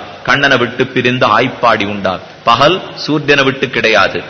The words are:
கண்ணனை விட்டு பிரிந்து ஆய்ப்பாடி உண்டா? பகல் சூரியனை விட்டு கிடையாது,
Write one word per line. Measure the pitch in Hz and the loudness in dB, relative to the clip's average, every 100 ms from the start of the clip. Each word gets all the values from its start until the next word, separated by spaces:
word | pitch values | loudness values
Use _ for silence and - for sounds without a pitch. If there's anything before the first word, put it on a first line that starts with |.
| - - | -6 -4
கண்ணனை | - 131 143 131 | 0 2 2 2
விட்டு | 120 117 131 | 0 -2 -2
பிரிந்து | 131 123 123 123 | -2 -2 0 2
ஆய்ப்பாடி | 107 131 - 120 110 | 2 0 0 0 2
உண்டா? | 101 104 95 87 - - | -2 -4 -4 -6 -10 -4
பகல் | - 117 147 190 - | 0 2 2 0 -4
சூரியனை | - - 151 135 143 | -10 -4 -2 0 2
விட்டு | 135 131 127 | 2 -2 -4
கிடையாது, | 123 110 104 92 85 - | -2 2 2 2 -2 -10